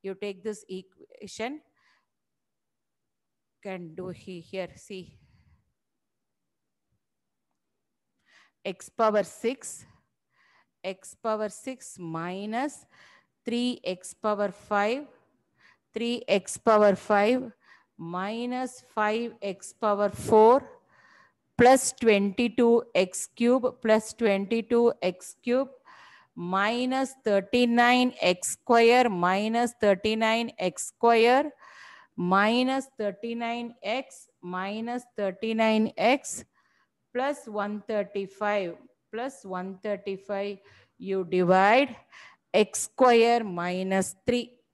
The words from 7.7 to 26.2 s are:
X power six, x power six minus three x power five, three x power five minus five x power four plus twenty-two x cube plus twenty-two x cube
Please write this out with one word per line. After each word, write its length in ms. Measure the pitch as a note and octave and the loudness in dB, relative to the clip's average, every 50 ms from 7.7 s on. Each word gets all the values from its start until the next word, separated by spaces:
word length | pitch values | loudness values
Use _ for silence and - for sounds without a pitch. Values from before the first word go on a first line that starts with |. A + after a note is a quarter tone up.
| _ _ _ _ _ _ _ _ _ _ _ _ _ _ _ _ _ _ _ | _ _ _ _ _ _ _ _ _ _ _ _ _ _ _ _ _ _ _
X 220 | G3+ F#3 _ - | -12 -12 _ -18
power 360 | - _ - A3+ A3 G#3 G#3 F#3+ | -18 _ 0 0 2 2 0 -2
six, 640 | - - - - A3+ C4+ _ - - - - - _ _ _ _ _ _ _ _ _ _ _ _ _ _ _ _ _ _ _ - | -2 -10 -6 -6 -6 -6 _ -12 -16 -16 -18 -20 _ _ _ _ _ _ _ _ _ _ _ _ _ _ _ _ _ _ _ -14
x 320 | F#3 F#3+ _ - - - _ | -14 -14 _ -18 -20 -20 _
power 280 | - A3+ A3 G#3+ G#3+ G#3+ | -6 -4 -4 -4 -4 -8
six 480 | - - - C4 C4 B3 - - - - | -8 -12 -12 -14 -14 _ -16 -20 -18 -14
minus 880 | F3+ E3 D#3+ E3 E3 F3 F#3 F#3+ G3+ G#3+ A3 A#3+ C4+ D4+ - - _ _ _ _ - _ _ _ _ _ _ _ _ | -12 -10 -8 -8 -8 -8 -10 -10 -10 -8 -6 -6 -6 -6 -8 -12 _ _ _ _ -20 _ _ _ _ _ _ _ _
three 380 | - A#3 A#3+ B3 B3 B3 - - | -6 -4 -2 -2 -4 -4 -6 -8
x 300 | - F#3 F3+ - - - | -8 -8 -8 -12 -20 -18
power 400 | _ - G#3+ G#3 G3+ G#3 G3 F3+ | _ -4 -4 -2 -2 -4 -6 -6
five, 520 | - - - G#3 G3+ G3+ G#3+ B3 C#4 D4+ - _ _ _ _ _ _ _ _ _ _ _ _ _ _ _ _ _ | -12 -10 -4 -2 -2 0 -2 -4 -6 -8 -14 _ _ _ _ _ _ _ _ _ _ _ _ _ _ _ _ _
three 300 | A3+ A#3 A#3 A#3+ - - - | -6 -4 -4 -4 -6 -2 0
x 280 | F#3+ G3 - - - | -2 -2 -2 -6 -14
power 380 | - _ A#3 A3 G#3+ G#3 G3+ F#3+ | -2 _ 4 4 6 6 4 4
five 560 | F#3 - - G#3+ G3+ G3+ A3 B3+ B3+ C4 A#3 - _ _ _ - _ _ _ _ | 0 -2 0 2 2 4 2 2 0 -2 -8 -14 _ _ _ -20 _ _ _ _
minus 840 | - E3 E3+ F3 F3+ F#3+ G3+ A3 A#3 A#3+ B3 B3 B3+ B3+ B3 - - _ _ _ | -14 -12 -10 -8 -8 -8 -8 -8 -8 -8 -6 -6 -6 -8 -8 -10 -18 _ _ _
five 380 | A3 G#3+ G#3 G#3+ A3+ A#3+ A#3 A#3 _ | -2 -2 -2 -2 -4 -6 -8 -10 _
x 320 | - G3+ F#3 F#3+ - - - | -10 -10 -10 -10 -14 -20 -12
power 340 | _ A#3 G#3+ G3+ G3+ G#3 | _ -2 -2 0 0 0
four 560 | G3+ F#3+ - - - A3+ G#3+ A3 A3+ B3 C#4 C4+ - - _ _ _ _ _ _ _ _ _ _ _ _ _ _ _ _ | -2 -2 -6 0 4 6 8 8 8 6 6 2 -6 -20 _ _ _ _ _ _ _ _ _ _ _ _ _ _ _ _
plus 340 | - A#3+ B3 C4+ C4 - - | 6 8 8 8 6 4 -4
twenty-two 920 | - - A#3 A3+ G#3 G3+ G3+ G3+ F#3 - A#3+ A#3 G3+ - A#3+ A#3 A#3 A#3 - - _ | -6 0 2 4 4 4 2 -2 0 -2 -2 -2 2 2 4 4 4 4 2 0 _
x 320 | F3 F#3+ F#3 - - - - _ | 0 0 0 -2 -10 -12 -12 _
cube 460 | - A#3 A#3+ B3 C4 A3+ B3 - _ | 0 2 2 2 2 0 -4 -6 _
plus 320 | - A3 A3 A3 G#3+ - - | 0 2 2 2 0 -4 -8
twenty-two 800 | - A#3 G#3 G3 G3 G3 F#3 A3+ A3+ A3 _ A#3 A#3 A#3+ A#3 - _ | -2 0 0 0 0 -2 -2 -4 -4 -2 _ 2 4 4 2 2 _
x 340 | - F#3 F3+ - - - - _ _ | -4 -4 -4 -4 -18 -20 -20 _ _
cube 240 | A#3+ A#3+ C4 C#4 C4 - _ _ - - - - - - _ | -2 -2 -2 -2 -4 -10 _ _ -20 -20 -20 -20 -20 -20 _